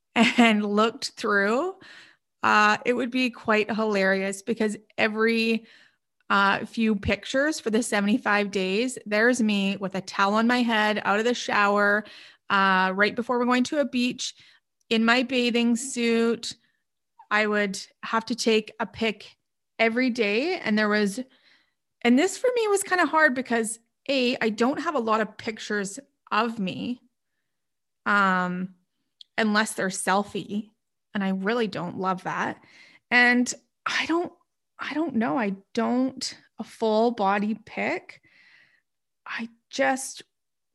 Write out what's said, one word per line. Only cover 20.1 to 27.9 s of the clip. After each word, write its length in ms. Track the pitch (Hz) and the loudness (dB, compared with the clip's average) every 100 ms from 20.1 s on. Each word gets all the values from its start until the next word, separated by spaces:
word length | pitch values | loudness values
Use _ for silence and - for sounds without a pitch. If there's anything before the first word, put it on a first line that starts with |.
| 240 208 208 311 370 | 0 0 0 -2 -4
And 180 | 214 214 | -2 0
there 120 | 214 | 2
was, 320 | 208 202 202 254 _ _ _ _ _ _ _ | 2 0 -2 -10 _ _ _ _ _ _ _
and 180 | 240 254 | 2 4
this 180 | 370 - | 2 0
for 120 | 508 494 | -2 0
me 120 | 440 | 0
was 160 | 403 | 0
kinda 220 | - 359 302 | 0 0 2
hard 300 | 311 311 262 | 4 2 2
because 440 | 254 240 220 - _ _ - | -2 -2 -2 -8 _ _ -4
A, 260 | 277 247 254 | 0 0 0
I 80 | 220 | -2
don't 320 | 208 240 302 | 0 0 0
have 140 | 302 294 | -2 -4
a 40 | |
lot 220 | 220 220 | 0 0
of 160 | 214 - | -2 -6
pictures 600 | - 220 - 208 190 - - _ _ | -10 -10 -6 -6 -6 -10 -18 _ _
of 300 | 208 233 226 | -2 -2 -2
me, 420 | 185 - 196 247 _ _ _ _ _ _ _ _ _ | -6 -6 -8 -8 _ _ _ _ _ _ _ _ _